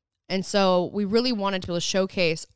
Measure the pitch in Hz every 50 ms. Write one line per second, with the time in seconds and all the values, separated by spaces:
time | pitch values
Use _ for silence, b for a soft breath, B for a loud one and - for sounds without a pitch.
0 | _ _ _ _ _ - 175 190 180 - - 202 196 185 185 180 175 - - 202
1 | 208 190 208 233 247 262 247 202 196 196 196 185 185 185 175 170 - - - 190
2 | 190 190 - 202 180 160 160 160 - _ _